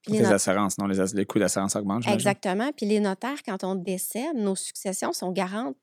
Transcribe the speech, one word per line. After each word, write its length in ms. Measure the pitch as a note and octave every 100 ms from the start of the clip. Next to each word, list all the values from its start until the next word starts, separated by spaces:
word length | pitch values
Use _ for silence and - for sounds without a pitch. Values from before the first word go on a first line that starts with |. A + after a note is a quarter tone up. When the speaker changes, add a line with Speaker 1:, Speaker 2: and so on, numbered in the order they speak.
Speaker 1:
Puis 80 | -
Speaker 2:
Pour 20 |
Speaker 1:
les 60 | G#3+
Speaker 2:
tes 80 | -
Speaker 1:
not- 60 | G2
Speaker 2:
assurances, 420 | - F#2+ G2 -
non, 100 | G2+
les 140 | F#2+
ass-, 120 | F#2+
les 120 | G2+ G2+
coûts 120 | G#2+
d'assurance 360 | F2+ G2 F#2+ G#2+
augmentent, 280 | G2+ G#2+
j'imagine. 140 | A#2+ G#3
Speaker 1:
Exactement. 540 | G3+ G3 G3+ F#3+ C4+
Puis 140 | - G#3
les 160 | G#3
notaires, 420 | G#3 F#3+ B3 C#4+
quand 220 | - F#3+ F#3
on 100 | F#3+
décède, 600 | F#3 F#3 - G#3+ D4+ C4+
nos 180 | G3+ F#3+
successions 560 | - - G3 F#3 -
sont 220 | F4 F#3
garantes 420 | F#3 F#3 G#3 C4+ C4